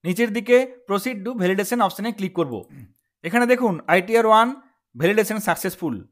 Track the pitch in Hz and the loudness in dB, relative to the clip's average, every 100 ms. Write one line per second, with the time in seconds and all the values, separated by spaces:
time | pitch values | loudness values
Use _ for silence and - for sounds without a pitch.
0 | 165 180 233 214 214 247 254 - - 196 | -4 -2 0 -2 2 2 2 -8 -4 -4
1 | 240 233 196 247 180 190 196 240 202 - | -4 -8 -8 -2 0 0 -2 0 -2 -2
2 | 214 226 190 170 151 110 - 139 113 _ | -8 -6 -6 -4 -4 -6 -14 -20 -20 _
3 | _ _ 170 226 240 247 247 170 - 175 | _ _ -4 0 2 2 0 -2 2 0
4 | 185 226 220 220 233 277 _ _ _ 120 | 4 2 6 6 4 -2 _ _ _ -2
5 | 165 214 214 214 202 165 190 - 165 107 | 0 2 0 -2 -4 -4 -4 -6 -8 -8
6 | - | -12